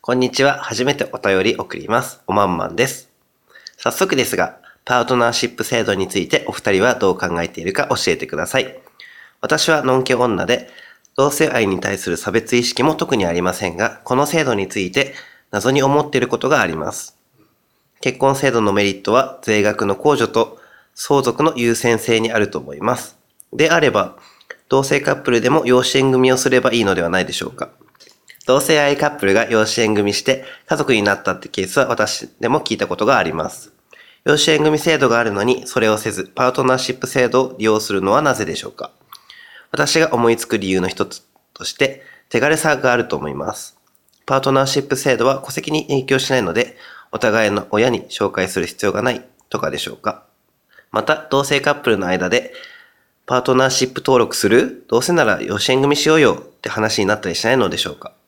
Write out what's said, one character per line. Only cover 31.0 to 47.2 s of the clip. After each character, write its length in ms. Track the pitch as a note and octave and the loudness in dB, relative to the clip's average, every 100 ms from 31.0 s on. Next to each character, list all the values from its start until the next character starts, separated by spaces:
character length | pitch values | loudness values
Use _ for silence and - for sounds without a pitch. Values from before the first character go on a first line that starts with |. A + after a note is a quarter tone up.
な 120 | G2+ | 2
っ 80 | G2 | 0
た 100 | - | -2
っ 80 | F2+ | -6
て 80 | - | -8
ケ 140 | - | -8
ー 40 | F#2+ | -2
ス 120 | - | 0
は 80 | B2+ | 0
私 420 | A#2 G#2+ - - _ | 0 -2 -2 -12 _
で 80 | A#2 | -2
も 120 | C#3+ | -2
聞 140 | - | -2
い 20 | A2 | -4
た 120 | G2+ | -2
こ 80 | F2+ | 0
と 100 | A2 | 2
が 120 | B2 | 2
あ 40 | |
り 100 | F2 | 2
ま 160 | D#2+ D#2+ | -2 -6
す。 220 | - - _ _ - - _ | -8 -20 _ _ -20 -20 _
養 120 | - D3 | 0 2
子 140 | D3+ | 2
縁 140 | D3+ | 2
組 140 | D3+ D3+ | 2 2
制 200 | D#3+ D#3 | 0 2
度 100 | C3+ | 2
が 120 | A#2 | 2
あ 40 | |
る 60 | A2+ | 0
の 140 | G2+ | 0
に 220 | A2 B2+ - | 0 0 -2
そ 120 | - | 0
れ 100 | A2 | 2
を 80 | G#2+ | 2
せ 140 | A2 | -2
ず、 140 | F#2+ | -6
パ 240 | F#2 - B2+ | -10 -2 0
ー 40 | |
ト 120 | B2+ | 2
ナ 100 | B2+ | 0
ー 40 | B2+ | 0
シ 140 | - | 0
ッ 60 | - | -6
プ 80 | B2+ | -4
制 220 | C3+ B2 | 0 2
度 140 | B2+ | 2
を 140 | C3 G2 | 0 -2
利 100 | G#2+ | 0
用 120 | G#2+ | 0
す 140 | G#2+ | 0
る 100 | G2 | -2
の 80 | F#2+ | 2
は 100 | A#2 | 2
な 140 | D3+ | 2
ぜ 100 | A2+ | 0
で 120 | F#2 D#2 | -4 -6
し 80 | |
ょ 60 | - | -10
う 20 | |
か。 180 | - - _ _ - _ - - - - | -14 -16 _ _ -20 _ -20 -20 -20 -10
私 280 | - C#3+ D#3+ | -2 0 2
が 160 | D#3+ | 2
思 160 | A#2+ A#2 | 2 2
い 60 | A#2 | 2
つ 100 | - | 0
く 120 | A2 | -4
理 120 | G2 | 0
由 100 | F#2+ | -2
の 80 | F2+ | -2
一 160 | - | -4
つ 220 | G2+ - _ _ _ | -6 -6 _ _ _
と 120 | - | -14
し 80 | - | -12
て、 280 | - C3+ - - - _ | -2 -2 -2 -20 -20 _
手 100 | - | 0
軽 180 | C#3 D3+ | 2 2
さ 200 | D#3 C3+ | 2 0
が 160 | B2+ | 2
あ 40 | B2 | 0
る 120 | A2+ | 0
と 80 | D2 | -4
思 120 | D2 | -6
い 60 | |
ま 200 | C#2 D#2 | -8 -8
す。 220 | - - _ _ _ _ _ | -10 -14 _ _ _ _ _
パ 120 | - C3+ | -2 0
ー 40 | |
ト 120 | C3+ | 2
ナ 100 | C3+ | 2
ー 40 | C3+ | 2
シ 140 | C#3 | -2
ッ 60 | C3+ | -2
プ 80 | |
制 220 | C3 C#3+ A#2 | -2 0 2
度 100 | A#2+ | 2
は 160 | B2 | 0
戸 60 | - | -6
籍 220 | - - | -10 -4
に 160 | D#3 - | -4 0
影 160 | C#3+ | -4
響 140 | C3 C3+ | 0 0
し 100 | - | 2
な 80 | C3 | 0
い 40 | |
の 100 | F#2+ | 0
で、 240 | E2+ B2 - - - - | -2 -2 -6 -20 -20 -12
お 80 | |
互 300 | - | -2